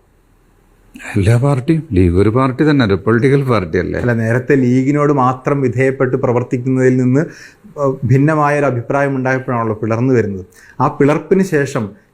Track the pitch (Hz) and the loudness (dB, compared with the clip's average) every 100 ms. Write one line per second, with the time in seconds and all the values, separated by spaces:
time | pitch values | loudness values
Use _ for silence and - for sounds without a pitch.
0 | _ _ _ _ _ _ _ _ _ - | _ _ _ _ _ _ _ _ _ -20
1 | - 107 98 120 139 131 127 160 - 92 | -6 -2 2 2 2 0 0 -2 0 2
2 | 90 90 101 120 131 123 156 143 110 98 | 2 4 2 2 0 0 0 2 2 0
3 | - 113 131 143 131 110 87 87 82 82 | 0 2 2 0 2 0 0 -2 -2 -4
4 | 123 113 113 120 127 139 123 127 131 143 | -2 -2 0 -2 0 0 2 2 2 0
5 | 147 139 123 131 - 143 131 123 135 131 | 0 2 0 0 -2 -2 -2 0 0 0
6 | 127 131 127 120 123 127 127 131 127 127 | -2 0 0 0 -2 -4 -2 2 2 2
7 | 127 131 165 - - - - - 139 131 | 2 0 -2 -8 -20 -20 -18 -4 -4 -2
8 | 120 135 147 156 147 147 139 120 117 139 | 0 2 2 2 0 0 0 -2 -4 -2
9 | 139 135 127 131 127 120 113 107 110 113 | 0 -2 -2 -2 -2 -4 -4 -4 -2 0
10 | 127 123 101 95 92 - - - 135 147 | 2 2 0 -6 -12 -20 -16 -2 -2 0
11 | 143 156 - 190 185 151 139 135 101 - | 0 0 0 0 0 -2 -2 -4 -8 -10
12 | _ | _